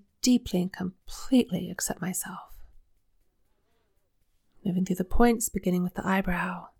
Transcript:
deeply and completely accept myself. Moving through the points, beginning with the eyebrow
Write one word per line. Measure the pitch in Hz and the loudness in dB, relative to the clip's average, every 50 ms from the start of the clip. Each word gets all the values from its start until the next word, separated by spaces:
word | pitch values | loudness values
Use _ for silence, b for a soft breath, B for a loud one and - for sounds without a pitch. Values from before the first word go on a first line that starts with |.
| - _ _ _ | -6 _ _ _
deeply | - 254 247 240 247 - - 180 | 2 4 4 4 2 0 -2 0
and | 180 185 | 0 -2
completely | - - 185 180 - _ _ - - - - - 269 247 233 - 180 180 180 - | -4 -6 -8 -8 -8 _ _ -16 -14 -12 -2 2 4 4 4 2 0 -4 -4 -6
accept | 190 - - - - - | -8 -6 -6 -6 -6 -6
myself. | - 185 185 - - 190 190 - - - - - - - - - - _ _ _ _ _ _ _ _ _ _ _ _ _ _ _ _ _ _ _ _ _ _ _ _ _ _ _ _ _ _ _ _ _ _ _ - | -6 -6 -4 -6 -8 -8 -10 -14 -14 -16 -18 -18 -18 -20 -20 -20 -20 _ _ _ _ _ _ _ _ _ _ _ _ _ _ _ _ _ _ _ _ _ _ _ _ _ _ _ _ _ _ _ _ _ _ _ -4
Moving | 196 175 185 185 | -2 0 0 0
through | - - | 0 -2
the | - 185 | -2 -2
points, | - - - 240 240 233 233 - - | 4 6 6 8 8 6 2 -2 -4
beginning | - 196 - 180 180 180 | -6 -4 -2 0 0 0
with | 180 180 - | 0 -2 -4
the | - - | -4 -2
eyebrow | - 190 190 190 185 180 175 175 185 180 180 - - _ | 0 0 0 0 0 -2 -2 -4 -4 -6 -10 -12 -16 _